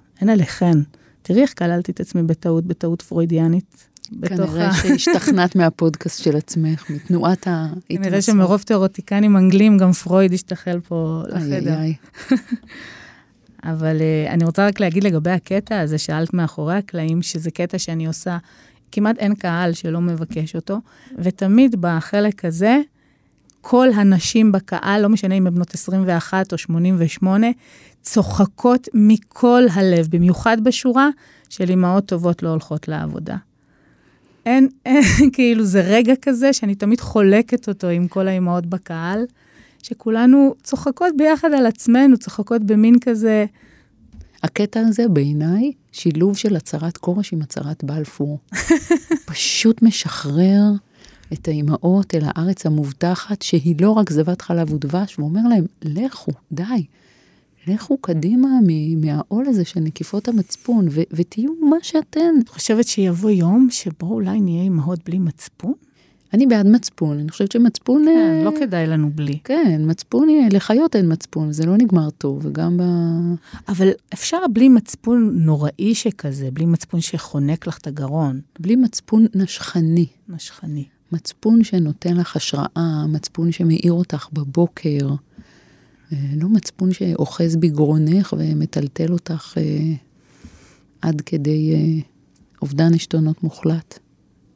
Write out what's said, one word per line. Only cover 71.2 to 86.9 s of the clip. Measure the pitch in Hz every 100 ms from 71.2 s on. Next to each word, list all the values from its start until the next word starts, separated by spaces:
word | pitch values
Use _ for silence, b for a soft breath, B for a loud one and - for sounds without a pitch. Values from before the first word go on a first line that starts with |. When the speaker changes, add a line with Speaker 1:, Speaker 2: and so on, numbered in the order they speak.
| - 156 156
Speaker 2:
זה | 151 165
לא | 202
נגמר | 240 180 151
טוב, | - 143 139 151
וגם | 143 170 175
ב- | 180 175 170 165 175 175 B B -
Speaker 1:
אבל | 185 190 - -
אפשר | - - 339 359
בלי | 220 262
מצפון | 240 - - 226 240 214 175
נוראי | 160 151 147 - 202 226
שכזה, | 226 - 147 135 131
בלי | 135 165
מצפון | 170 - 175
שחונק | - 160 - 147 139 165 -
לך | -
את | 156
הגרון. | 143 135 156 143 131 - -
Speaker 2:
בלי | 175 240
מצפון | 240 - - 220 220 190
נשכני. | 190 - - 175 160 170 165 _ -
Speaker 1:
נשכני. | 165 - - 165 147 135 _ -
Speaker 2:
מצפון | 165 - - 214 233
שנותן | 214 185 156 147 175 175
לך | 175 156
השראה, | - 143 151 - 165 156 151
מצפון | 151 - - 170
שמאיר | 165 165 160 175
אותך | 170 180 147 -
בבוקר. | 151 143 135 170 - 160 143 139 143 _ b b b b b b b b
אה, | 151 139 147
לא | 175
מצפון | 214 - - 185